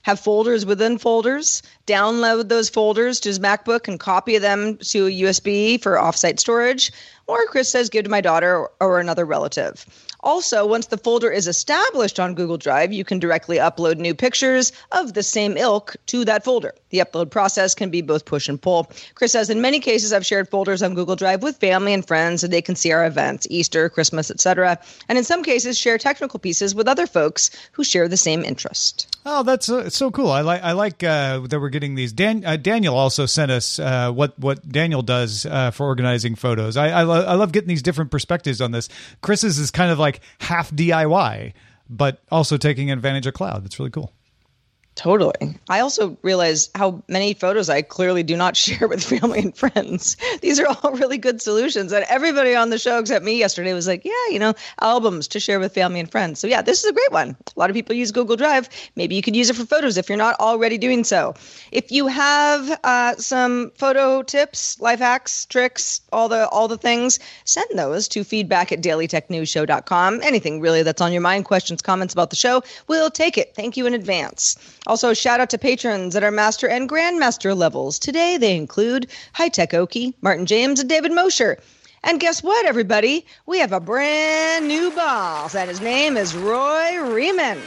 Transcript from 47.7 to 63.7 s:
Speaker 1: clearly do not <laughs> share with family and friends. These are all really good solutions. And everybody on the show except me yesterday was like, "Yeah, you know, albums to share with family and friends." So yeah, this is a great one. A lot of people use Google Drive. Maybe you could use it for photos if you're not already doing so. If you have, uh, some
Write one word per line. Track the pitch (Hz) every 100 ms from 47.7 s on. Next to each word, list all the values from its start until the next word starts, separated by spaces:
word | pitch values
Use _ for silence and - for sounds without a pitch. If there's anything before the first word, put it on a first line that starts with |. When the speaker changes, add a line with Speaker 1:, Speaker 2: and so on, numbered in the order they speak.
| 143
Speaker 1:
clearly | 143 - 180 180
do | 160 170
not | 180 -
<laughs> |
share | - - 226
with | 180
family | - 233 233 214
and | 196 -
friends. | 269 214 - 180 - - 494 415
These | 359 285
are | 294
all | 254 285
really | 254 269 269
good | 254 226
solutions. | 220 214 269 220 185
And | 208 -
everybody | 262 330 285 254
on | 240 233
the | 226
show | 247 240
except | 220 214
me | 190 233
yesterday | 202 - 180
was | 180 175
like, | 180
"Yeah, | 370 480 480
you | 202
know, | 214 214 - -
albums | 220 247 220 170 143
to | 202
share | 214 196
with | 190
family | - 180 180
and | 160
friends." | 220 180 147
So | 208
yeah, | 247
this | - 370
is | 427
a |
great | 294 539
one. | 175 127 127
A | - -
lot | 180
of |
people | 214 - 240
use | 233
Google | 226 226 226
Drive. | 302 269 240 - -
Maybe | - 175 190
you |
could | 233
use | 220 240
it | 233
for |
photos | 233 302 285 185
if | 185
you're | 208
not | 220 -
already | 220 226 226 226
doing | 247 247
so. | 226 190 147 - - - -
If | - -
you | 262 269
have, | 262 285 294 294 294 269 311
uh, | 254 247 240 -
some | - 254 247 247 247